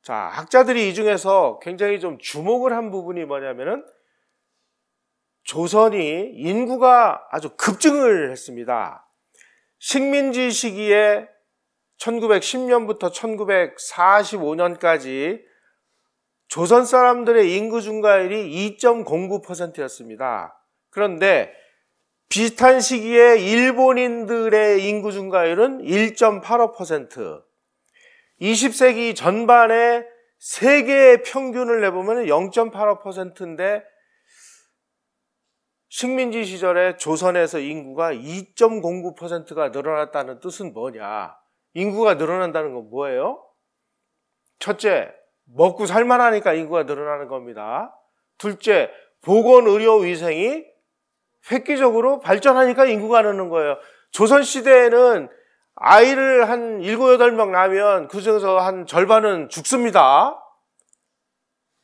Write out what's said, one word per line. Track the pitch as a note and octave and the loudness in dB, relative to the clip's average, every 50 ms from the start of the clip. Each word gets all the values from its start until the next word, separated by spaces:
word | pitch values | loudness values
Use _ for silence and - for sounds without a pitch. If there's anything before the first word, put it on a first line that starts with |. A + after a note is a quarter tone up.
자, | _ - A#2+ | _ -10 -10
학자들이 | G#2+ G2 E2+ - D3+ D#3+ _ - B3+ B3+ B3+ B3 A#3+ G#3+ F#3+ | -10 -8 -10 -12 -14 -10 _ 4 4 4 4 0 -2 -4 -4
이 | F3 | -4
중에서 | G3+ G#3+ G#3+ G3+ F3+ - F#3+ G3 F#3+ E3 B2+ A2 - | -4 -2 -2 -2 -2 -2 0 0 2 0 0 -4 -8
굉장히 | - E3+ F#3 F3+ G#3 G3+ G3+ F#3+ | -14 -14 -8 -6 -4 -4 -4 -6
좀 | F3 F3 D3 | -6 -10 -12
주목을 | A#2+ - - - D3 D#3+ G3 A#3+ B3 B3 C4 A#3 | -12 -14 -14 -12 -8 -4 -4 -4 -2 -2 -4 -4
한 | A#3 A#3 G#3+ | -4 -8 -8
부분이 | F#3+ F#3+ F3 E3+ F3+ F3 D#3+ | -10 -10 -10 -10 -10 -10 -10
뭐냐면은 | C#3+ C#3+ C#3 C#3 C3+ B2 A#2+ C3 E3 A3 C#4+ C#4+ _ _ _ _ _ _ _ _ _ _ _ _ _ _ _ _ _ _ _ _ _ _ _ _ _ _ _ _ _ _ _ _ | -10 -10 -10 -10 -12 -12 -10 -8 -8 -8 -10 -12 _ _ _ _ _ _ _ _ _ _ _ _ _ _ _ _ _ _ _ _ _ _ _ _ _ _ _ _ _ _ _ _
조선이 | - - D#3 E3+ E3 F#3+ G#3+ A3 A3+ G#3 G3+ D#3+ D3 D#3 F3 G3+ C4 A#3+ | -12 -8 -8 -6 0 2 4 4 4 2 -2 -4 -4 -4 -6 -8 -10 -12
인구가 | - C#3 E3+ G3 A3+ B3+ A#3 B3+ B3 B3 B3+ B3 A#3+ A#3 F#3+ - - - _ | -10 -6 -4 -4 -4 -4 -4 -2 2 4 4 6 6 4 2 0 -6 -10 _
아주 | - D#3 D#3 D3 _ | -12 -12 -12 -12 _
급증을 | - - A3+ F#3+ - - D#4 C#4+ D4 C4+ A#3+ G3+ F3 D3 C3 | -4 -4 -4 -4 2 0 0 2 2 2 2 0 0 -2 -6
했습니다. | C3 B2 - - B2 A#2+ A#2+ A#2+ B2 A2+ G2 E2+ F2 - _ _ _ _ _ _ _ _ _ _ _ _ _ _ _ | -8 -12 -16 -16 -16 -12 -6 -6 -4 -4 -4 -8 -12 -18 _ _ _ _ _ _ _ _ _ _ _ _ _ _ _
식민지 | _ - - - C#4 C4+ C#4 C#4 C#4+ C#4 C4+ A#3+ B3 B3+ B3 | _ -10 -6 -4 -2 -2 0 0 0 -2 -2 -2 -4 -4 -4
시기에 | A3 - - A#3 F#3+ G3+ G#3+ G#3 G3+ G#3 G#3+ G#3 G#3 G#3 A3 _ _ _ _ _ _ _ _ _ _ _ _ _ _ | -4 -6 -6 -8 -8 -6 0 2 2 4 4 2 2 0 -4 _ _ _ _ _ _ _ _ _ _ _ _ _ _
천구백십 | _ - A#3 A#3 A#3 A3+ A3 G#3 F#3 - - - B3+ | _ -8 -8 -6 -4 0 0 0 0 0 -6 -8 -8
년부터 | B3+ B3 B3 A#3+ A3+ G#3 G#3+ G#3+ G3 F3 | -2 0 0 0 0 -4 -8 -6 -6 -8
천구백사십오 | - - - A3+ A3 G3+ G#3 F#3+ G3 F#3 F3 C3+ - - - - - - F3 F#3+ G3 G#3 G3+ - A3 G3 D#3+ D3 D#3 | -8 -8 -10 -8 -8 -8 -4 -2 0 0 -2 -4 -8 -16 -16 -14 -4 0 4 4 4 4 2 0 -6 -6 -6 -6 -4
년까지 | E3 F3 F3 F3 E3+ - E3+ E3 D3+ C3 C3 C3 C3+ C#3+ E3 G#3+ A3+ _ _ _ _ _ _ _ _ _ _ _ _ _ _ _ _ _ _ _ _ _ | -2 -4 -4 -4 -2 0 0 0 0 -4 -10 -8 -6 -6 -6 -8 -10 _ _ _ _ _ _ _ _ _ _ _ _ _ _ _ _ _ _ _ _ _
조선 | _ - D#3 F3 E3+ A#3 B3 B3+ | _ -6 -6 0 4 4 4 4
사람들의 | B3 B3+ B3+ B3 B3 B3 A#3+ A#3 A#3 A#3 A3+ G3+ F3 F3+ | 4 2 4 4 4 2 2 0 2 4 4 2 2 0
인구 | G3 G#3+ A3+ A3 A#3 | -4 -6 -4 -6 -6
증가율이 | G3+ G#3+ G#3+ G#3+ G#3 G#3 G3 G3 F#3 F#3 G3+ A3 G#3 D#3+ | -6 -6 -8 0 2 4 4 4 2 -2 -6 -6 -8 -8
이점공구 | D3 F3 G3+ G#3+ G3+ _ - A#3+ A#3 A#3 - - D#3 E3 F#3 F#3 G3+ G3 | -8 -8 -8 -8 -8 _ 2 2 2 2 -4 -6 -6 -6 -4 -6 -8 -10
퍼센트였습니다. | - - F3+ E3+ F3 E3 E3 D#3+ C#3 B2+ - - A#2+ A2+ A2 G#2+ C3 B2+ A#2 G2 E2+ E2 _ _ _ _ _ _ _ _ | -8 -12 -12 -10 -10 -12 -10 -12 -12 -12 -12 -18 -18 -20 -12 -8 -6 -6 -6 -6 -10 -12 _ _ _ _ _ _ _ _
그런데 | _ G3 G#3 G3+ F3 D#3+ F#3 G3 F3+ C3+ G2+ - - - _ _ _ _ _ _ _ _ _ _ _ _ _ _ | _ -4 -4 -4 -2 0 2 2 2 2 0 -4 -12 -20 _ _ _ _ _ _ _ _ _ _ _ _ _ _
비슷한 | - G3+ A3+ A3+ A3+ - B3+ B3+ C4 B3+ | -4 -2 -2 -4 0 4 6 6 6 4
시기에 | - - C4 A#3 G#3+ A3+ A#3 A#3 A#3+ A#3+ A#3 | 2 -2 -4 -6 -4 2 6 6 8 8 6
일본인들의 | A3 F3+ F#3+ A3 A#3 B3 C4 B3 A#3+ C4 C4 B3+ B3+ B3+ B3 A#3 A#3 A3+ G3 A#3 A#3 A3+ A3 G#3+ G#3+ G#3+ G#3 G3+ G3 G3 | 4 2 0 0 2 2 2 2 2 2 2 2 0 -2 -4 -4 -8 -8 -6 -6 -4 0 2 2 2 4 4 2 2 0
인구 | G3+ G#3 G#3 G3 G#3 | -2 -6 -4 -6 -8
증가율은 | F#3+ G3+ F#3+ G3 F#3 F#3 E3+ E3 E3+ F#3 A3+ C4+ C4+ C4 | -8 -8 -10 -4 -2 0 0 0 0 0 0 -2 -2 -8
일점팔오 | - D3 F3 G3+ A3 A3 A3 - A#3+ A3 G#3 F#3+ - - A#3 A#3+ A#3 A3 | -6 -2 0 0 0 -2 0 0 0 0 0 -2 -6 -4 0 0 0 -2
퍼센트. | - - F#3 D3 D#3+ D3 B2+ A2+ - B2+ G#2+ E2+ D2+ D2 _ _ _ _ _ _ _ _ _ _ _ _ _ _ _ _ _ _ _ _ | -2 -12 -10 -8 -8 -8 -8 _ -14 -14 -12 -12 -14 -16 _ _ _ _ _ _ _ _ _ _ _ _ _ _ _ _ _ _ _ _
이십 | - G#3 A3+ G#3+ B3+ C4+ - | -4 -2 -2 0 -2 -4 0
세기 | - C4 B3+ A3+ A3+ A#3 A#3 G3+ | 4 2 4 4 2 -6 -6 -6
전반에 | - - F3 G3 A3 A#3 A3+ A#3+ A#3+ A#3 A3 A3+ A#3 A#3 A#3+ A#3+ A#3+ A#3 - _ _ _ _ _ _ | -4 -4 -2 -2 0 2 4 6 6 6 4 2 2 2 2 0 -2 -4 -12 _ _ _ _ _ _
세계의 | - - - - G3+ C4 C#4+ C#4+ A#3 B3 C#4 C#4 C4+ B3+ A#3+ A#3+ B3 | -14 -14 -8 0 2 4 4 4 2 2 2 6 8 8 8 6 2
평균을 | - - C4+ C4+ B3+ A3+ B3 B3+ A#3 A3+ - | -8 -8 -8 -6 -6 -6 -6 -4 -2 -2 0
내보면 | G3+ G3 F3+ F#3 F#3 G#3 A3+ B3 A#3 | -2 -2 -2 -4 -6 -4 -4 -4 -2
영점팔오 | D#3 D3 D#3+ F#3 F#3+ - A#3+ A3+ A3+ A3+ G3 G#3+ G#3 G3+ G3+ | 0 0 0 -2 -2 -2 -2 -2 -2 -4 -4 -2 -2 -2 -4
퍼센트인데 | - G3 F#3 F#3+ F#3 F3+ F3 - F#3+ E3+ E3 D#3 F3+ G3 G#3 G#3 G#3 _ _ _ _ _ _ _ _ _ _ _ _ - _ _ _ _ _ _ _ _ _ _ _ _ _ _ _ _ _ _ _ _ _ _ _ _ _ _ _ _ | -8 -14 -12 -12 -14 -14 _ -16 -16 -16 -10 -6 -6 -6 -6 -6 -10 _ _ _ _ _ _ _ _ _ _ _ _ -20 _ _ _ _ _ _ _ _ _ _ _ _ _ _ _ _ _ _ _ _ _ _ _ _ _ _ _ _
식민지 | - - B3 B3 C4 B3+ B3+ A#3+ A3 A#3 A3 | -12 -8 -6 -6 -4 -4 -4 -4 -6 -8 -8
시절에 | F#3 F#3+ F3 F#3 F3+ F3 F3 F3+ F#3 F3 | -8 -8 -6 -4 -2 0 0 0 -2 -2
조선에서 | - - D3+ D#3+ D#3 F3+ F3+ F3 F3+ E3+ D#3 - D#3 | -6 -6 -6 -4 -2 -2 0 0 0 -2 -2 -4 -8
인구가 | C#3 C#3+ D3+ D#3 C#3+ C3+ C3+ D3 E3 E3 | -10 -10 -12 -12 -14 -12 -8 -6 -6 -6
이점공구 | C#3+ A2+ B2 D3 E3+ G3 F#3+ _ _ - A#3 A3+ A3+ G#3+ E3 E3+ F3+ F#3 F3 F3+ E3 | -6 -10 -12 -14 -14 -14 -16 _ _ 0 0 0 0 -4 -6 -8 -8 -8 -10 -12 -14
퍼센트가 | - E3+ E3+ F3 E3+ E3 - D#3+ D#3 D3+ C3 | -12 -12 -10 -10 -10 -12 -10 -6 -6 -6 -4
늘어났다는 | A2+ C#3 C3+ D#3 D#3 D3+ D3+ D3 - D3 C3+ B2+ B2+ A#2+ | -6 -8 -6 -4 -4 -4 -6 -6 -8 -10 -10 -10 -14 _
뜻은 | - F#3 E3+ - G3 E3 - | -16 -16 -14 -12 -16 -14 -12
뭐냐? | A2 A#2 C3+ A2+ A2 G#2 G2+ G#2+ G#2+ F#2+ E2 - _ _ _ _ _ _ _ _ | -12 -12 -12 -12 -14 -14 -12 -10 -10 -12 -12 -16 _ _ _ _ _ _ _ _
인구가 | E3 F#3+ G#3 G3 G#3+ A3+ G#3+ F3+ | -8 -8 -6 -4 0 0 0 2
늘어난다는 | D3 D#3+ D#3+ F3 F#3 F#3 E3+ D#3 D#3+ D3+ D3 B2+ | 0 -2 -4 -4 -4 -6 -4 -4 -6 -8 -6 -10
건 | B2 A2 G#2+ | -12 -16 _
뭐예요? | A2+ C3+ C#3+ C#3 B2+ B2+ D3 G#3 C#4 C#4 _ _ _ _ _ _ _ _ _ _ _ _ _ _ _ _ _ _ _ _ _ _ _ _ | -10 -8 -8 -6 -4 -4 -4 -6 -8 -10 _ _ _ _ _ _ _ _ _ _ _ _ _ _ _ _ _ _ _ _ _ _ _ _
첫째, | - G3+ G3+ - - G#3 F3+ C3+ F#2+ - - _ _ _ _ _ _ | -8 -8 -6 -2 -2 0 0 0 -2 -6 -16 _ _ _ _ _ _
먹고 | _ A#2+ C3 E3 F#3 F3 - G#3+ | _ _ 2 2 2 2 -4 -6
살만하니까 | F#3+ F#3 A3 A#3+ B3 B3 B3 A#3+ A#3 A3 G#3 G#3 G3 D#3+ | 0 0 0 2 2 2 2 4 2 2 0 0 -2 -2
인구가 | D#3+ D#3+ D3+ E3+ E3+ D3+ | -2 -4 -4 -4 -4 -4
늘어나는 | C3 D3 C#3+ D3 D3+ D3 C#3+ C#3+ | -4 -8 -8 -6 -8 -8 -8 -10
겁니다. | A#2+ C3+ C3 A#2+ A#2+ A2+ G#2+ G#2 G#2+ A#2+ D3+ A3 B3 _ _ _ _ _ _ _ _ _ | -12 -12 -14 -14 -16 -16 -14 -10 -8 -8 -8 -10 -12 _ _ _ _ _ _ _ _ _
둘째, | _ - G#3 G3 - - A3 G3+ E3+ B2 - - - _ _ _ _ | _ -10 -10 -10 -4 0 2 2 2 2 -2 -6 -20 _ _ _ _
보건 | _ D#3+ G3 A3+ A3+ A#3+ B3+ B3 A#3 | _ 2 2 4 8 8 8 8 8
의료 | G#3+ G3 G#3+ A3 A3+ A3 | 6 2 4 4 4 4
위생이 | G#3+ F#3 F3 F3 D#3+ E3+ E3+ D#3 D#3+ G3 A#3+ D4 D#4+ D#4 _ _ _ _ _ _ _ _ _ _ _ _ _ _ _ _ - | 4 2 0 -4 -4 -4 -4 -4 -2 -4 -4 -4 -6 -12 _ _ _ _ _ _ _ _ _ _ _ _ _ _ _ _ -6
획기적으로 | A#3 C4 C4 - D4 C4 C4+ B3 A3 A#3 A3+ C4 C#4 C4+ | -6 -6 -4 -4 -2 2 2 2 2 2 0 0 -2 -2
발전하니까 | - - F#3+ G#3 - C#4 B3+ B3+ C4 B3 A#3+ A#3+ C4+ | 0 0 0 2 4 2 4 4 4 2 4 2 2
인구가 | C4 A3 G#3 G3+ A3 A#3 A3+ | 2 2 -4 -2 2 2 2
느는 | G#3+ G#3 G3+ G3 F#3 F3 | 2 2 -2 -4 -6 -4
거예요. | E3 E3 D3+ D3 C#3 - - _ _ _ _ _ | -2 -2 -2 -2 -4 -6 -10 _ _ _ _ _
조선 | - - G#3+ A3 C#4 C#4+ C#4 | -2 0 2 4 4 4 4
시대에는 | - - C4+ A#3 C4+ C4 B3 B3 A#3+ A#3 A#3+ B3+ B3 A3+ F3 C#3 - - _ _ _ _ _ _ _ _ | 0 -6 -4 4 6 6 6 6 6 4 6 6 4 4 2 -4 -10 -18 _ _ _ _ _ _ _ _
아이를 | - - C#3 F#3 G#3+ A#3 C4 C#4 C4 C4+ C4+ C4 B3 A#3 G#3+ | -2 4 8 8 8 8 6 4 0 2 2 4 4 2 2
한 | A#3+ A#3+ A#3 A#3 A3 G3+ | -2 -6 -6 -8 -8 -8
일곱, | F3 F#3+ A3 A#3 C4 B3+ B3+ | -6 -6 -2 0 4 4 6
여덟 | A#3+ B3 B3 | 6 4 2
명 | A#3 A3 G#3+ G3 | 4 0 -2 0
낳으면 | F#3 F3+ F#3 F#3+ F#3+ G3 G#3 G#3 G3 F#3 D3+ | 2 0 2 2 0 0 2 2 0 0 -4
그중에서 | C#3 F3+ G3+ F#3 A3 G#3+ G#3 G3 F#3+ F#3 F#3 | -8 -12 -6 -2 -2 -2 0 0 0 0 0
한 | F3+ F#3+ F#3+ F#3 E3+ | 0 -2 -6 -8 -12
절반은 | C#3+ D3 E3+ F#3+ G3 A3 A3 G#3+ G#3 F#3+ E3 D3 A#2 | -2 0 0 2 4 4 4 4 0 -2 -4 -8 -10
죽습니다. | - D#3+ D3+ - C4 B3 A#3+ A#3 F3+ F#3 C#3+ C3 C#3 D3+ G#3+ C#4 D#4 - - _ _ _ _ _ _ _ _ _ _ _ _ _ _ _ _ _ _ _ _ _ _ _ _ _ _ _ | -14 -10 -6 -4 -2 -2 -2 2 4 6 6 6 6 4 4 2 -2 -8 -20 _ _ _ _ _ _ _ _ _ _ _ _ _ _ _ _ _ _ _ _ _ _ _ _ _ _ _